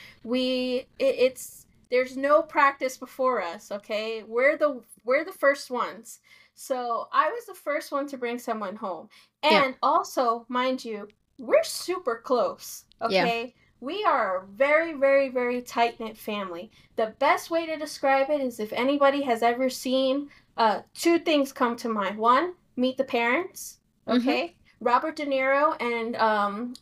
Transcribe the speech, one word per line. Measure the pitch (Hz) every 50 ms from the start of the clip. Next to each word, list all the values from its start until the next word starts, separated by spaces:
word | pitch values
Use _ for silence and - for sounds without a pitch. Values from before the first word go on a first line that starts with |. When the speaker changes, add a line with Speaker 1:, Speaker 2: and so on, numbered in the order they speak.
| - - - _ -
Speaker 1:
We, | 226 240 254 254 254 254 254 254 254 247 247 254 _ _ -
it, | 254 269 247 -
it's, | 247 262 254 - - - - - - _ _ _ _ -
there's | 247 254 254 254 269 262
no | 269 285 294 320
practice | 320 311 - 330 285 277 277 - 285 254 254 -
before | 262 - - - 262 254 254 220
us, | 180 170 165 214 - -
okay? | 190 202 - - 220 208 220 226 226 220 202
We're | 220 220 240 262 285 302 294
the, | 311 294 269 240 - _ _ _ -
we're | 226 262 294 320
the | 359
first | 370 - - 277 285 285 - -
ones. | 254 240 208 175 - - - - - - _ _ _ - _ _ _
So | - - - 269 254 247 240 233 214 - -
I | - 254 302 311
was | 453 480 453
the | - 370
first | - - 302 285 311 302 -
one | 311 277 277 285
to | 285 254
bring | 254 233 240 247
someone | - - 226 220 208 185 196
home. | 214 226 196 175 160 - - _ - _ _ _ _ - 294
Speaker 2:
Yeah. | - - 277
Speaker 1:
And | 262 254 -
also, | - 262 302 349 381 - - 294 262 233 226 240 233 -
mind | 247 247 254 262 262 262 -
you, | 233 220 208 202 - - _ _ _ _ -
we're | 262 240 440 605 659
super | - - - - - 359 370 - 254 226 233 -
close, | - 254 240 202 170 - - - - - - - _ _ - 226 226
Speaker 2:
Yeah. | 196 - - 233
Speaker 1:
okay? | 233 233 233 254 - _ _ _ _ -
We | 240 262 339 415 427
are | 349 302 262 220 190 185 185 190 196
very, | - - 269 285 302 320 330 339 320
very, | 269 269 277 277 277 277 262
very | 247 254 247 247 247 247
tight-knit | 247 - - 247 233 233 - - 226 220 220 -
family. | - - 208 208 196 180 170 170 185 - _ _ _ _ _
The | - 220 214 214 -
best | 269 294 359 359 - -
way | 330 330 339
to | 320 311 294
describe | 311 302 - - - 277 269 269 269 269
it | 302 294
is | 269 254 233 -
if | 214 214 220
anybody | 220 240 269 294 277 277 277 269 285 277
has | 269 233 220 226
ever | 233 240 240 262 254
seen, | 254 - - 262 254 262 269 262 262 285 285 285 - - _ _ _ -
uh, | 226 220 196 - - _ -
two | - - 339 339 330
things | 330 349 311 294 269 277 -
come | - 262 233 233 240
to | - 233
mind. | 226 208 196 185 208 214
One, | 214 233 247 269 330 359 359 _ _ _ _ -
Meet | 247 254 262 -
the | 269
Parents, | - - 240 233 240 247 311 370 381 - - - - - _ _ _ _ _ - -
Speaker 2:
Mm-hmm. | 226 247 233 269 294
Speaker 1:
okay? | 247 302 339 - _ _ _ _ -
Robert | - 240 240 254 277 320 302
De | 311 302
Niro | 285 277 262 262 269 269 277 294 320 320 -
and, | 240 240 240 233 226 226 240 -
um, | 220 220 214 208 202 202 202 208 240 247 247 -